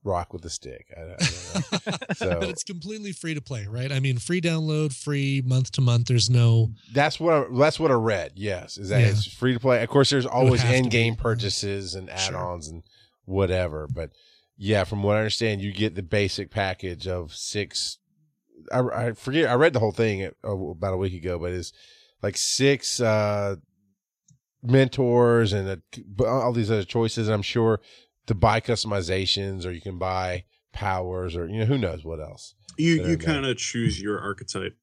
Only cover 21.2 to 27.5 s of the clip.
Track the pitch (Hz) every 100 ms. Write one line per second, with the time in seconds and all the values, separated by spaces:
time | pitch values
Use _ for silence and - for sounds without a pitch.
21.2 | 85 87 87 90 85 - - - _ _
22.2 | 104 - - - 135 139 - - 117 107
23.2 | 104 104 101 95 _ _ _ _ _ _
24.2 | _ _ _ _ 120 131 131 - 123 120
25.2 | 120 117 110 101 95 92 _ - - 98
26.2 | 117 131 120 120 107 110 95 117 113 -
27.2 | 107 107 98